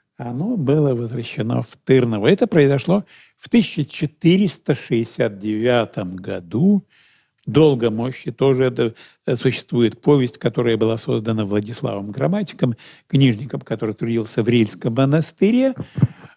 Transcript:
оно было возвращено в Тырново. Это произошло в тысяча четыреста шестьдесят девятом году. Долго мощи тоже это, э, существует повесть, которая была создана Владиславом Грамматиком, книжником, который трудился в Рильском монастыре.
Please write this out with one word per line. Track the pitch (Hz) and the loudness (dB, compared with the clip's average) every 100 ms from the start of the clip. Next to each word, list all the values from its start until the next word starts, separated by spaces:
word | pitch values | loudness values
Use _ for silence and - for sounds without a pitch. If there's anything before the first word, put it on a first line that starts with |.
| _ - | _ -14
оно | 120 123 202 233 | -10 -6 -4 -2
было | 127 151 143 | 0 2 2
возвращено | 120 117 123 117 - 110 123 | 0 -4 -8 -8 -6 -2 -4
в | 123 - | -6 -6
Тырново. | - 131 120 107 117 | 2 4 4 2 2
Это | 196 233 | 2 2
произошло | 170 139 139 - 202 - - _ _ | 4 4 2 0 -2 -2 -16 _ _
в | - | 0
тысяча | 240 - - 139 | 0 2 -2 -6
четыреста | - 147 _ 165 185 196 - - | -6 -8 _ 2 4 2 -2 -4
шестьдесят | 143 - 120 117 - 117 98 | -4 -2 -2 -2 -2 -4 -4
девятом | 107 107 123 120 104 - 90 92 | -6 -2 0 0 0 -6 -10 -10
году. | 101 92 87 104 190 202 - _ _ _ _ _ - | -8 -10 -4 0 2 2 -2 _ _ _ _ _ -2
Долго | 139 156 131 113 | 4 4 4 0
мощи | 110 123 - 151 | -2 -6 -8 -10
тоже | - 139 127 | 0 2 2
это, | 131 120 117 - - _ - | 2 0 -2 -4 -20 _ -4
э, | 123 | -2
существует | 131 - - 120 113 - | -2 -2 -2 0 0 2
повесть, | 147 147 123 - | 2 4 2 -2
которая | 117 117 120 107 | -4 -2 0 2
была | 110 110 | 0 -2
создана | - 120 110 110 98 | -4 -4 -2 -2 -2
Владиславом | 104 104 120 104 101 101 | -2 -4 -6 -8 -6 -8
Грамматиком, | 104 143 208 196 - 135 117 - - _ | -4 -2 -2 -4 -2 -2 -2 -10 -20 _
книжником, | 139 135 107 113 135 | 2 4 2 -4 -10
который | - 110 110 | -8 -6 -6
трудился | 104 117 113 107 - | -4 -4 -4 -4 -2
в | 110 | 2
Рильском | 120 104 - 123 | 2 2 -2 -4
монастыре. | 117 135 156 156 - 196 247 269 254 - - - - - | 0 2 2 -2 0 2 4 2 -2 -10 -2 -2 -2 -20